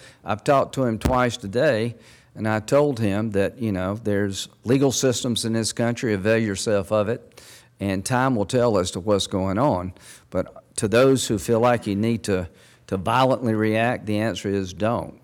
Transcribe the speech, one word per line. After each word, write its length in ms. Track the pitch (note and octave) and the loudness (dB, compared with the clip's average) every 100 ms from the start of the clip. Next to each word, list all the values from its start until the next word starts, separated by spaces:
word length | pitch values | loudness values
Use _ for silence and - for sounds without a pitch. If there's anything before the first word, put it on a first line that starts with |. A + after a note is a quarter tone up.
| - - | -18 -12
I've 180 | F2+ G#2+ | -6 -2
talked 320 | - C#3 - - | 2 2 2 0
to 80 | |
him 140 | B2+ G#2+ | -2 0
twice 380 | - B2+ B2 - | 0 2 0 -2
today, 600 | G2+ A2+ D3+ A2 A#2 A2+ - - _ | -6 0 2 2 -2 -6 -16 -20 _
and 140 | G#2 A2 | -6 -2
I 120 | A2 | -2
told 380 | G#2+ C#3 D3 A#2 | 2 2 2 2
him 340 | A2 G2 A2+ | 0 0 0
that, 260 | G2 A2+ - | 0 0 -2
you 140 | A2 | -4
know, 240 | F#2+ F#2 G#2+ | -2 -2 -4
there's 520 | G#2+ G2+ G2+ G2 - _ | -2 0 -2 -4 -10 _
legal 260 | G#2 C3+ C#3 | 0 2 2
systems 540 | A#2 C3+ A#2 B2+ A2 | 2 0 0 -2 -2
in 80 | A2+ | -2
this 220 | A2+ G#2+ | -2 -2
country, 400 | - A#2 A#2+ A#2+ | -2 -2 -2 -2
avail 240 | G2+ G2+ A2+ | 0 2 2
yourself 520 | A2+ G2 - G2+ F#2 | 0 -2 0 0 0
of 200 | G#2+ G2+ | 0 0
it, 320 | B2+ - - - - _ - | -4 -8 -20 -20 -20 _ -6
and 280 | G2 F#2+ F#2 | -4 -2 -2
time 280 | B2 C3 | 0 2
will 120 | A#2 G2 | 0 0
tell 320 | B2+ A#2+ G2+ | 2 2 2
as 120 | F2+ | 0
to 80 | G2+ | -4
what's 260 | G#2 G2+ - | 0 0 0
going 320 | G2 F#2+ G2 | -2 -2 0
on. 340 | D3 F#2 F#2+ - - - _ | 0 0 -6 -12 -20 -20 _
But 440 | F2+ - - - - | -6 -6 -10 -16 -6
to 100 | A2 | 2
those 400 | A2+ C3+ C3 - | 4 6 4 0
who 100 | G#2+ | -2
feel 220 | - A2+ | 0 2
like 260 | A#2+ A#2 G#2+ | 4 2 0
you 80 | |
need 280 | G2+ A2+ A#2 | -2 0 -2
to, 260 | - F#2 E2+ - - _ - | -2 -2 -4 -12 -20 _ -8
to 100 | F#2+ | -6
violently 560 | F#2 B2 C3 C3 B2 | 0 2 4 2 0
react, 540 | A2 G#2+ A2 A#2 B2 G#2 | 0 2 2 0 -2 -2
the 120 | G#2 | -2
answer 300 | A2+ F#2 G#2 | -2 -2 -4
is 240 | G2 F#2 | -2 -4
don't. 480 | F2+ G#2+ A2+ - - | -4 -2 -2 -6 -14